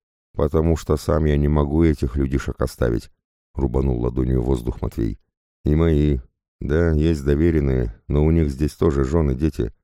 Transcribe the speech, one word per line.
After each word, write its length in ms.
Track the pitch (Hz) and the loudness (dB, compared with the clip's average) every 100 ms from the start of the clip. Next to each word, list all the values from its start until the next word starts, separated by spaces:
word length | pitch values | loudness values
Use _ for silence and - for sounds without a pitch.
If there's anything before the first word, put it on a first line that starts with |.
| _ _ _ - | _ _ _ -4
"Потому 420 | 76 80 80 78 | 0 2 2 0
что 180 | - 76 | 0 -2
сам 280 | - 78 78 | 0 0 2
я 100 | 73 | 2
не 120 | 73 | 2
могу 360 | 76 71 78 | 2 2 2
этих 320 | 82 73 67 73 | 2 2 -2 -2
людишек 460 | 67 67 - - | -2 -2 -4 -4
оставить", 480 | - - 60 57 - _ _ _ _ - | -6 -2 -2 -2 -6 _ _ _ _ -6
рубанул 440 | 65 65 67 60 | -2 0 0 -2
ладонью 440 | 60 62 64 64 | -2 -2 0 0
воздух 400 | 60 64 58 - | 0 -2 -4 -6
Матвей. 360 | - - 55 53 _ _ _ _ - | -8 -4 -6 -6 _ _ _ _ 0
"И 100 | 76 | 2
мои. 440 | 82 73 73 67 - _ _ - | 2 2 2 0 -6 _ _ -12
Да, 300 | - 78 85 | -4 0 2
есть 320 | 76 80 76 | 2 0 0
доверенные, 720 | 69 73 85 80 69 65 58 - - | 0 2 2 2 0 -2 -2 -8 -4
но 180 | 71 78 | 0 2
у 60 | |
них 180 | 82 76 | 2 0
здесь 240 | 65 73 | -2 -4
тоже 320 | - 82 69 65 | 0 0 2 0
жены, 280 | 85 73 | 2 0
дети. 400 | 65 78 - 53 - | 0 -2 -2 -6 -8